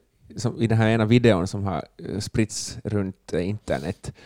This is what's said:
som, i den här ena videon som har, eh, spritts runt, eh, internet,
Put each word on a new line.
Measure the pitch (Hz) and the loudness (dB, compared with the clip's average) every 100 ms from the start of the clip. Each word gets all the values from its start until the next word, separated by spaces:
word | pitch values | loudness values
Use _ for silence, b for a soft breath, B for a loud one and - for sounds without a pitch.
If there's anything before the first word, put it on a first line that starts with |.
| - _ - - | -14 _ -18 -6
som, | 113 - | -6 0
i | 113 | 2
den | 110 | 4
här | 110 | 4
ena | 113 107 | 4 4
videon | 120 117 92 92 | 6 6 4 2
som | 101 | -2
har, | 98 80 - - - | -4 -4 -6 -12 -8
eh, | 95 | -8
spritts | 104 - 107 - - - | -4 -2 -2 -2 -10 -10
runt, | - 104 95 - - | -4 -2 -2 -6 -6
eh, | 85 90 | -4 -4
internet, | 104 - 69 76 - - - | -4 -4 -4 -4 -8 -12 -16